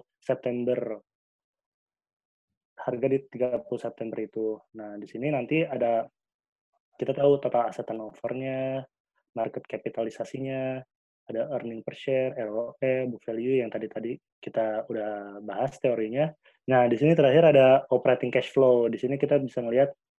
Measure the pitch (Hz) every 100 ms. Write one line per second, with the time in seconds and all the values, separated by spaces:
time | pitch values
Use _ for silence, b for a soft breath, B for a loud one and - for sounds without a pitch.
0 | - _ - 120 127 123 120 123 113 104
1 | _ _ _ _ _ _ _ _ _ _
2 | _ _ _ _ _ _ _ - - 123
3 | 131 135 135 120 123 120 - 120 117 -
4 | 113 110 104 110 110 107 _ 113 107 104
5 | 101 113 143 139 120 156 160 127 120 113
6 | - _ _ _ _ _ _ _ _ -
7 | 135 135 143 139 127 120 113 - - 110
8 | 110 - 117 127 131 131 131 135 131 _
9 | _ _ _ 117 113 101 - 107 113 113
10 | 113 - 110 135 135 131 131 131 - _
11 | _ _ - 113 131 127 117 113 - -
12 | - 131 131 127 107 110 120 - 131 131
13 | 127 113 - 113 127 131 113 107 110 110
14 | 113 143 _ _ - 113 110 107 110 113
15 | 107 104 101 101 104 98 135 - 131 113
16 | 110 127 156 - b b - 127 120 113
17 | 147 165 139 151 165 135 131 135 - 123
18 | 135 123 123 123 - 139 131 120 117 113
19 | 127 139 139 143 131 127 117 123 139 -
20 | _